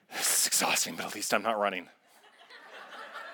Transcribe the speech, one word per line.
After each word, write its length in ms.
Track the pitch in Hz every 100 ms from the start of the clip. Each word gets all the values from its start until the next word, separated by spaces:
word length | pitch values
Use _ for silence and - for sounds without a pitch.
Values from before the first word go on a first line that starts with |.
| -
"This 300 | - - -
is 60 | -
exhausting, 500 | - - - - 82
but 80 | 87
at 100 | 104
least 180 | -
I'm 100 | 110
not 140 | 104 107
running." 300 | 101 92 87 - _ - - - - - - - - - - - -